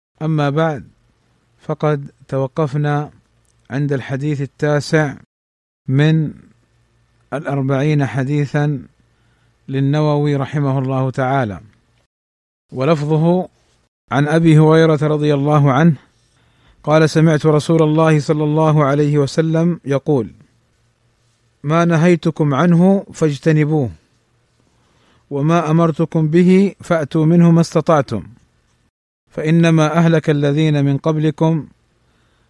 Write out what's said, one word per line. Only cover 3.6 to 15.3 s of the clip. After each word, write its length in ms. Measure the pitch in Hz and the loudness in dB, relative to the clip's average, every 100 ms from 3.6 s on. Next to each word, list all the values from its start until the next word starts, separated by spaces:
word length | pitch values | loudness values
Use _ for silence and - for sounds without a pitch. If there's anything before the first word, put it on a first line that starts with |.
| - | -10
عند 240 | 131 143 | -6 -4
الحديث 480 | 139 110 135 147 143 | -4 -6 -8 -6 -6
التاسع 760 | 139 - 151 147 - 160 156 - - _ _ _ _ _ - | -8 -6 -2 -2 0 -2 -2 -6 -20 _ _ _ _ _ -4
من 460 | 131 151 160 151 - - _ _ _ _ _ _ _ _ | 0 2 2 -2 -8 -20 _ _ _ _ _ _ _ _
الأربعين 720 | 143 135 139 135 135 147 147 131 | -10 -6 -4 -2 -2 0 0 -2
حديثا 800 | 135 131 147 147 147 147 143 - _ _ _ _ _ _ _ - | -4 -4 -4 -4 -2 -2 -4 -10 _ _ _ _ _ _ _ -8
للنووي 680 | 135 139 151 151 147 147 139 | -4 -2 0 0 0 -2 -2
رحمه 440 | 135 151 143 135 | -4 -4 -2 -2
الله 300 | 131 135 131 | -2 -4 -4
تعالى، 520 | 123 131 139 120 90 107 _ _ _ _ _ _ _ _ _ _ | -4 -4 -2 -4 -8 -16 _ _ _ _ _ _ _ _ _ _
ولفظه 760 | 123 135 160 147 156 165 180 180 _ _ _ _ _ - | -6 -2 -2 0 0 0 0 -4 _ _ _ _ _ -6
عن 160 | 120 147 | -2 0
أبي 320 | 160 165 151 | 2 4 6
هريرة 400 | 156 160 160 156 | 6 4 4 2
رضي 320 | 151 151 151 | 0 -2 -2